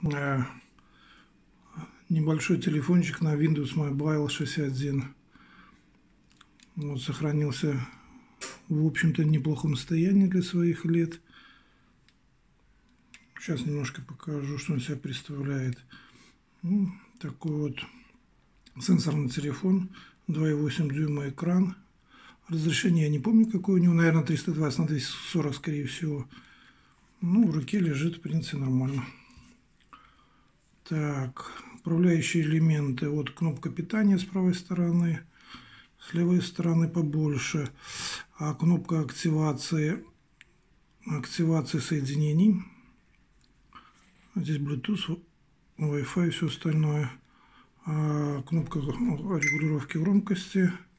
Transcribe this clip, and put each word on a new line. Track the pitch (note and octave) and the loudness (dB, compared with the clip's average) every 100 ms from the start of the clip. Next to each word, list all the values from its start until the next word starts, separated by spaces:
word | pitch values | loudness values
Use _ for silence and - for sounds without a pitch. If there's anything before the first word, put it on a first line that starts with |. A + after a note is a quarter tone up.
| D#3 | -2
Э, | C#3+ C#3+ C3+ B2 - _ _ _ _ - - _ _ _ _ _ - D#3 - _ | -2 0 0 -2 -6 _ _ _ _ -20 -20 _ _ _ _ _ -18 -18 -20 _
небольшой | D#3+ D#3 D#3 - F3 | 0 2 0 2 0
телефончик | F#3 D3+ C3+ F3 D#3+ - | 2 0 4 4 2 -2
на | D#3 | 0
Windows | D3 D#3+ D#3 C3 | 2 2 2 0
Mobile | D#3+ D3 C#3 D3+ D3+ D3 | -2 -2 -2 0 0 -2
шестьдесят | - D3 - C#3 | -2 -4 -2 -4
один. | C3 C#3+ C#3 B2+ - _ - - - - - _ _ _ _ _ _ - _ - - | -2 -2 -2 -4 -12 _ -20 -20 -20 -20 -20 _ _ _ _ _ _ -20 _ -16 -10
Вот, | C#3+ C3+ | -6 -6
сохранился, | C#3 B2+ D3 D3 D3 B2+ D3+ C3+ A#2+ - - - - _ - - - | -6 -4 0 0 0 -2 -2 -2 -6 -12 -20 -20 -20 _ -14 -14 -4
в | D3+ | 2
общем-то, | D#3 C3+ E3 - | 2 2 2 2
неплохом | D#3 D#3 D3 C#3+ D#3 C3+ | 2 2 2 -2 -2 -4
состоянии | - E3 F3 G3 F#3+ | -2 2 4 6 4
для | F#3 | 2
своих | F3+ F3 E3+ E3 | 0 2 2 0
лет. | E3 E3+ E3 - _ - - - _ _ _ _ _ _ _ _ _ _ _ _ _ _ _ - _ - | 0 0 0 -4 _ -20 -20 -20 _ _ _ _ _ _ _ _ _ _ _ _ _ _ _ -20 _ -16
Щас | - C#3+ | -6 -4
немножко | D#3 D3 B2+ - | -2 -4 -6 -10
покажу, | B2+ B2+ - D3 C#3 C#3+ | -16 -14 -8 -6 -6 -8
что | - | -2
он | C#3 | -4
себя | B2 C#3 | -2 -8
представляет. | C#3+ B2 - C#3+ C#3 C#3 B2+ B2 - - - - - _ _ _ | -8 -10 -10 -8 -4 -2 -4 -6 -12 -20 -20 -20 -20 _ _ _
Ну, | E3+ G3+ F#3+ - - - | -2 0 0 -4 -20 -12
такой | D3+ - D#3+ | -12 -8 -4
вот | D3+ D3 B2 - - - _ _ _ _ _ _ - | -2 -4 -6 -12 -16 -20 _ _ _ _ _ _ -8
сенсорный | B2+ E3+ C#3 D3+ C3+ | 2 2 4 0 0
телефон, | B2+ C#3+ B2 F#3 F#3+ F#3 - - _ - | -2 -4 -2 2 2 0 -10 -20 _ -4
два | D#3 D#3 | 0 2
и | |
восемь | D3 D3 D3+ D3+ | 2 0 0 -2
дюйма | C#3 D3+ D3 C#3+ | 0 -2 -2 -4
экран. | C3+ E3 F3+ F#3 F#3 - _ _ - - - - | -4 2 2 2 -2 -18 _ _ -20 -20 -20 -6
Разрешение | E3 D#3 C#3+ F#3 E3+ | -2 0 2 2 2
я | D3+ | 2
не | D3 | 0
помню, | G3+ A3+ A3 | 4 4 4
какое | F#3 F#3 F#3 | 0 2 4
у | |
него, | F3 | 6
наверное, | E3 E3 D#3+ | 6 4 4
триста | D#3 D#3 - | 2 -2 -2
двадцать | D3+ D3+ B2 | -2 0 0
на | D#3+ | 0
двести | D3+ - - - | -2 -4 -10 -4
сорок, | F3 D3 | -2 -2
скорее | C3 - D3 C3+ | -4 -6 -4 -6
всего. | - D#3+ C#3+ B2 - - - - _ _ _ _ _ | -6 -4 -4 -8 -16 -20 -20 -20 _ _ _ _ _
Ну, | F3 G3 G#3 | 2 6 6
в | |
руке | D3+ B2+ G#3 | 2 0 0
лежит, | E3+ C#3 E3 E3+ | 2 2 -2 -4
в | |
принципе, | D3+ D#3 - C#3+ | -4 -2 -2 -4
нормально. | C3 B2+ C3 C#3 - - - - - - _ _ _ - - _ _ _ _ _ _ _ | 0 0 0 -4 -6 -14 -20 -20 -20 -20 _ _ _ -20 -20 _ _ _ _ _ _ _
Так, | - D#3 D3 C#3 C3 - - - - | -6 -2 -2 -2 -4 -8 -14 -14 -18
управляющие | - - E3 F3+ E3 C3 F3 | -12 -2 4 4 4 2 0
элементы. | D3+ D#3+ D#3+ D3+ C#3+ B2 D3 | 2 4 4 4 0 -2 -2
Вот | D3 C#3 | -2 -4
кнопка | - E3 B2+ E3 | -2 -4 -2 -6
питания | B2+ E3 A3 G#3 F#3 | -8 -4 2 4 4
с | |
правой | - F#3+ F#3 | 2 0 2
стороны, | F3 - F3+ E3+ E3+ E3+ D#3+ - _ - - - - - _ | 0 -2 0 2 2 2 -2 -6 _ -20 -20 -20 -20 -20 _
с | - | -6
левой | E3+ F3 F3+ | 0 4 4
стороны | F3+ - E3+ E3 D#3+ | 2 -2 2 4 2
побольше. | E3+ D3+ D#3 D#3 C#3 - D#3 C3+ - - - - - - - | 2 0 2 0 0 -2 -2 -4 -8 -16 -10 -10 -10 -14 -6
А | D3+ | -6
кнопка | - D#3+ F3 - D#3+ | 0 2 2 2 -2
активации, | C#3 - E3+ D#3 D#3 B2+ - D#3+ D3+ G#3 - _ _ _ - _ _ _ _ _ | -2 -2 0 2 2 0 -2 0 0 -2 -8 _ _ _ -20 _ _ _ _ _
активации | - D3+ A#2+ - E3 D#3+ B2+ D3+ | -6 -6 -4 -2 2 2 0 -4
соединений. | - D#3 C3 C#3+ D3+ D3+ G#3+ F3+ - - - _ _ _ _ _ _ _ _ - - _ _ _ _ | -2 -2 -2 0 2 4 4 4 -2 -20 -20 _ _ _ _ _ _ _ _ -20 -20 _ _ _ _
Здесь | G3 C#3+ D3 | -6 -2 -2
Bluetooth, | C#3+ D3 - G#3 - E3+ - _ _ _ _ - | -2 -4 -2 -4 -4 -8 -10 _ _ _ _ -4
Wi-Fi | D3+ C#3+ B2+ - F3 | -2 -2 -2 0 0
и | |
все | - D#3+ | 0 -4
остальное. | - E3+ D#3 D3+ D3 C3+ - _ _ _ - _ _ | -2 -2 2 2 0 -4 -8 _ _ _ -20 _ _
А, | - D3+ D3+ D3 D3 C#3+ | -6 -2 0 0 -2 -4
кнопка | - E3 D#3 D#3+ | -2 -2 -2 -4
регулировки | C#3 - A#3+ C#3+ F3 E3+ E3 D#3 D#3 D3+ - E3 | -4 -2 -2 -2 -2 -2 0 0 0 0 -2 -2
громкости | E3 G3+ G3 F#3 - F#3+ F3+ - - | 4 2 2 -4 0 2 2 0 -14